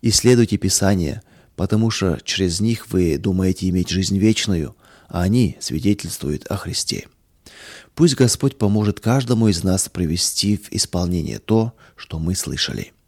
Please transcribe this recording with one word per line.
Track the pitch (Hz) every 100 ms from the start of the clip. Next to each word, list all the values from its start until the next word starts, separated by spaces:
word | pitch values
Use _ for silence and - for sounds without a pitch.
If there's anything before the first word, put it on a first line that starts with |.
Исследуйте | 120 - 120 123 113 101
Писание, | 98 - 98 98 80 - - _ _ -
потому | 92 107 113
что | - 95 80
через | - - 92 85
них | 110 113 -
вы | 92 87 71
думаете | 104 92 95 92 92
иметь | 90 85
жизнь | 90 92 98
вечную, | 107 110 - 87 71 - - - _
а | 87
они | 90 120 104 -
свидетельствуют | - 76 95 104 82 - 71 73 -
о | 101
Христе. | - - - 50 - _ _ _ - - - - -
Пусть | - 165
Господь | 131 123 - 135 -
поможет | 104 104 104 101
каждому | - 127 123 117 113
из | 87
нас | 92 95 -
привести | - 82 87 - - 98 104
в | -
исполнение | - - 90 87 90 78 55
то, | - 110 117 - - _
что | - 80
мы | 80
слышали. | 95 - 67 - 50 50 _